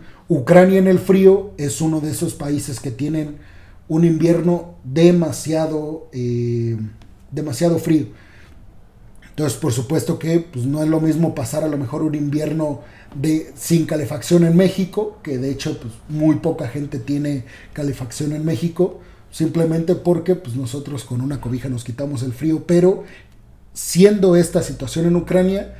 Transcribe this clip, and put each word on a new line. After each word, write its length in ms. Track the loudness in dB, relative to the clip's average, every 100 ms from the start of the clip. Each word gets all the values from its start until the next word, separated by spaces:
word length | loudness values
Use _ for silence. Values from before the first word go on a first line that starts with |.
| -14 -20 -2
Ucrania 500 | -2 6 6 8 6
en 80 | 4
el 120 | 4
frío 540 | 4 6 8 6 0 -6
es 240 | -6 -2
uno 200 | -2 0
de 100 | -2
esos 240 | -4 -6
países 440 | -6 -6 -4 -6 -8
que 100 | -8
tienen 480 | -6 -4 -2 -4 -10 -18 -20 -20 -20 -4
un 160 | 2
invierno 680 | 4 4 4 4 2 0 -4 -16
demasiado, 1200 | -6 4 6 6 2 -4 -4 -2 -2 -4 -6 -10 -12
eh, 640 | -8 -4 -2 -2 -2 -2 -4 -6 -12 -20 -20 -12
demasiado 460 | -8 -6 -2 0 0
frío. 280 | 2 0 0 -10 -20 -20 -20 -20 -20 -20 -20 -20 -20 -20 -16
Entonces, 280 | -6 -4 -2
por 140 | -4
supuesto 460 | -4 -2 -2 -2 -4
que, 220 | 0 -2
pues, 260 | -2 -6 -4
no 160 | -2
es 60 | 0
lo 120 | 0
mismo 340 | 0 2 0
pasar 300 | -2 -6 -4
a 40 | -4
lo 100 | -4
mejor 240 | -6 -4
un 120 | -4
invierno 680 | -2 -2 -2 -2 -2 -4 -6 -12 -20 -18
de, 360 | -6 -2 -2 -4 -12
sin 300 | 0 2 2
calefacción 580 | -2 -4 -8 2 4
en 100 | 6 6
México, 640 | 4 2 -4 -4 -6 -8
que 160 | -8 -4
de 120 | -4
hecho, 300 | -4 -6 -8
pues, 140 | -10 -16 -10
muy 280 | 0 2 2
poca 320 | 0 -4 -6
gente 300 | -8 -8 -8
tiene 460 | -4 -4 -2 -4 -8 -18 -16
calefacción 600 | -8 -6 -6 -10 -6 -6
en 120 | -4
México, 560 | -2 -2 -2 0 -2 -2 -18 -20 -20
simplemente 640 | -4 -2 0 0 0 0
porque, 400 | 0 2 0 0 -2
pues, 200 | -2 -8
nosotros 480 | -6 -8 -8 -10
con 160 | -6 -6
una 180 | -4 -6
cobija 280 | -6 -6 -6
nos 160 | -8
quitamos 380 | -8 -8 -6 -6
el 100 | -6
frío, 320 | -4 -2 -2 2
pero 380 | 4 4 2 -4 -20 -20 -20 -20 -20 -20
siendo 640 | -12 -4 6 6 6 4 4
esta 260 | 4 0
situación 440 | -4 -8 -8 -2 2
en 100 | 2
Ucrania, 580 | 2 2 2 0 -6